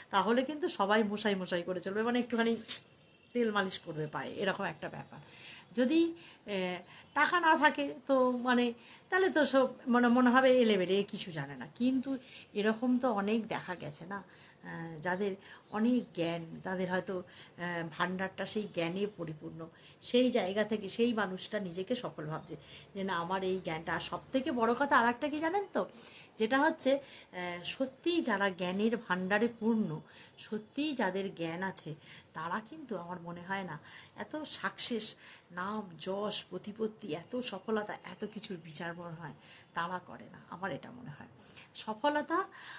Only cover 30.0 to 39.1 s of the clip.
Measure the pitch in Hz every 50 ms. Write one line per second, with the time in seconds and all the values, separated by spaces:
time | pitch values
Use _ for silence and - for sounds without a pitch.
30 | - - - - - - - - - - 220 214 214 - _ 269 294 311 285 247
31 | 220 185 180 196 190 196 160 160 170 160 165 175 190 190 175 - - 156 147 -
32 | - - - - - - _ 165 156 170 180 220 220 - 311 320 294 - 220 170
33 | 175 175 180 170 170 170 170 175 170 185 190 196 190 175 151 147 - - - -
34 | - - - - 214 - - 302 302 269 - - - 202 - - - - 247 220
35 | - - - - - - - - - _ 175 180 180 202 214 220 196 180 165 151
36 | - 185 190 202 208 208 - - - - 185 180 - 208 196 - 220 214 220 -
37 | - 196 147 143 - - - 254 233 - 208 185 - - 220 208 208 208 - -
38 | - - 180 - 214 202 - 208 - - 196 165 165 165 151 - 180 170 170 175
39 | 175 170